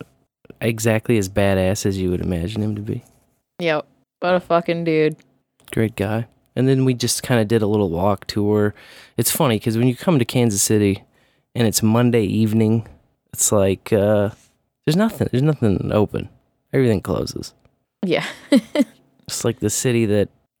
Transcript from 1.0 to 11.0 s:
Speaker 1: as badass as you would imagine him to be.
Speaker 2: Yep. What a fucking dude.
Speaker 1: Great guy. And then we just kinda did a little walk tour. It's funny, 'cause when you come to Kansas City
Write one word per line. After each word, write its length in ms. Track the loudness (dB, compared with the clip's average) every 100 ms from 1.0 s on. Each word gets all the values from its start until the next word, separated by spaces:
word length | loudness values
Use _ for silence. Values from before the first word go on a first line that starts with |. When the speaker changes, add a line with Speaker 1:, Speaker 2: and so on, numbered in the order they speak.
| 0 -2
Speaker 1:
as 100 | 0
badass 560 | 0 2 2 0 0
as 140 | -2 -2
you 120 | -2
would 100 | -2
imagine 420 | -2 -4 -4 -4
him 140 | -4 -6
to 60 |
be. 200 | -6 -10 -10 _ _ _ _ -8
Speaker 2:
Yep. 280 | -4 -4 -6 _ _ -6
What 140 | -2 -2
a 40 |
fucking 440 | 0 -2 0 -4
dude. 320 | 0 0 0 -2 _ _ _ _ -8
Speaker 1:
Great 240 | -2 -2 -2
guy. 300 | -4 -4 -6 _ _ -2
And 100 | 0
then 160 | 2
we 100 | 2
just 280 | 0 -2 -4
kinda 220 | 0 0
did 180 | 2 2
a 40 | 2
little 240 | 2 0
walk 360 | 0 0 -2 -4
tour. 480 | -4 0 2 0 -2 -20 -20 -12 -4
It's 140 | -2
funny, 280 | 0 2 0
'cause 180 | 0 0
when 80 | 0
you 80 |
come 240 | 0 0 0
to 60 |
Kansas 380 | 2 0 0 0
City 420 | 0 2 2 0